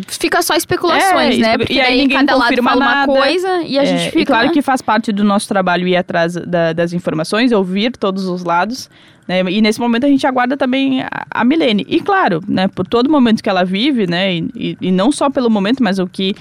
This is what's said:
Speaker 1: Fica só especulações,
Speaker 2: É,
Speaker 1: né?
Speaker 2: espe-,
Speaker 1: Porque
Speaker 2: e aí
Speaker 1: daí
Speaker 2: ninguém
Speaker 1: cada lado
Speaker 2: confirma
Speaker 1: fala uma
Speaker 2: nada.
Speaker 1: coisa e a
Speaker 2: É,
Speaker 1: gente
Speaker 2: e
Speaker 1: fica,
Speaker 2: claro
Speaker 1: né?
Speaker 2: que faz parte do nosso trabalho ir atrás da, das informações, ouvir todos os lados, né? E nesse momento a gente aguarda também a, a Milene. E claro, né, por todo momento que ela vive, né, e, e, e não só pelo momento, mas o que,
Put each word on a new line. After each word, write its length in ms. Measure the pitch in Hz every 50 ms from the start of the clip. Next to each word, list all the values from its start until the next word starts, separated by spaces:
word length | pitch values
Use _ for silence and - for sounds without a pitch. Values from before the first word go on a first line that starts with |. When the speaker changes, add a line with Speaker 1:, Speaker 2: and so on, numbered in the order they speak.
| 190
Speaker 1:
Fica 340 | - - - - 320 - 349
só 140 | 349 - 311
especulações, 800 | 330 - - 370 339 - 330 320 277 370 381 359 269 247 233 233
Speaker 2:
É, 20 |
Speaker 1:
né? 100 | 233 226 220
Speaker 2:
espe-, 60 | 226 226
Speaker 1:
Porque 140 | 226 - -
Speaker 2:
e 60 | 269
aí 80 | 254 254
Speaker 1:
daí 80 | 254 262
Speaker 2:
ninguém 160 | 285 262 277
Speaker 1:
cada 160 | 269 269 277 262
lado 120 | 262 240
Speaker 2:
confirma 220 | 240 247 240 240 -
Speaker 1:
fala 140 | - 269 277
uma 100 | 240 240
Speaker 2:
nada. 180 | 277 277 285 269
Speaker 1:
coisa 480 | 269 277 277 330 370 359 381 370 349 320
e 140 | - 262
a 60 | 277 285
Speaker 2:
É, 20 |
Speaker 1:
gente 220 | 277 269 262 -
Speaker 2:
e 40 | -
Speaker 1:
fica, 140 | - 330 302
Speaker 2:
claro 220 | - 262 226 240
Speaker 1:
né? 60 | 294 339
Speaker 2:
que 100 | 294 -
faz 180 | 277 262 254
parte 300 | - - 214 214 - 233
do 120 | 202 202 208
nosso 240 | 208 196 202 -
trabalho 400 | - 202 196 185 180 175 175 180
ir 80 | 180 180
atrás 380 | 175 185 - 175 170 170 170 175
da, 400 | 170 - - 175 170 165 165 160
das 180 | 165 170 170
informações, 600 | 175 175 - 175 160 156 156 - 208 214 254 247
ouvir 400 | 233 196 190 180 185 202 214 247 247
todos 280 | - 214 196 190 196 190
os 180 | 185 180 180 180
lados, 460 | 170 170 175 190 214 254 - - - _ - - - - _ _
né? 140 | - 175 185 185
E 180 | 185 185 214
nesse 180 | 220 214 220 -
momento 260 | 233 240 226 233 277
a 40 | 285
gente 160 | 277 269 -
aguarda 320 | 277 262 247 247 247 285
também 440 | 277 294 254 262 269 269 269 262 262 -
a, 60 | - - - - -
a 140 | - - 220
Milene. 400 | 247 311 330 311 247 208 196 -
E 120 | - - 339
claro, 420 | - - 392 381 349 233 175 160 190
né, 200 | 202 - 185 190
por 200 | 196 - - 208
todo 200 | - - 233 247 294
momento 320 | 311 285 247 233 220 220 -
que 60 | 220
ela 140 | 190 180 185
vive, 440 | 180 190 196 247 311 277 233 196
né, 260 | 175 170 175 196 196 180
e, 160 | 165 175 - -
e, 220 | - - 170 165 -
e 100 | - 180
não 200 | 185 180 196 262
só 180 | 294 - 302 285
pelo 200 | - 285 247 226
momento, 340 | 220 202 190 202 262 - 247
mas 160 | 185 190 190
o 80 | 180
que, 260 | 180 - - 190 190 208 -